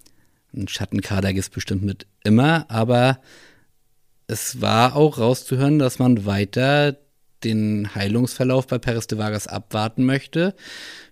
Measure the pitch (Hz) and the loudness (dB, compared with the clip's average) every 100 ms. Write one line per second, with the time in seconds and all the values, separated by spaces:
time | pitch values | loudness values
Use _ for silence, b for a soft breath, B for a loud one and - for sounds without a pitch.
0 | b b b b b - 98 - 101 107 | b b b b b -10 -8 -6 -4 -4
1 | - 95 98 95 - - - 92 101 95 | -2 -2 0 -2 -4 -6 -6 -4 -4 -6
2 | - _ 104 110 143 165 - 110 113 120 | -12 _ 2 4 4 2 0 -2 2 4
3 | 127 131 b b b b b _ _ _ | 4 0 b b b b b _ _ _
4 | _ _ - 113 - 127 104 110 123 147 | _ _ -10 -8 -8 -4 0 4 4 4
5 | 151 143 113 131 - 131 139 151 127 - | 2 2 0 0 -2 0 2 2 2 2
6 | 127 117 101 98 101 123 135 147 147 139 | 2 2 2 -2 -2 0 2 2 0 -2
7 | _ _ _ - 113 110 107 107 104 110 | _ _ _ -6 -2 0 0 -2 -4 -4
8 | 98 117 123 - 127 131 - 123 - 117 | 0 0 0 0 0 0 0 -4 -2 -4
9 | - 107 107 107 - 101 - 107 110 - | -4 -4 -2 -4 -6 -10 -6 -4 -2 0
10 | 127 135 - 160 180 - B B B B | 0 0 -2 -2 -2 -2 B B B B
11 | B | B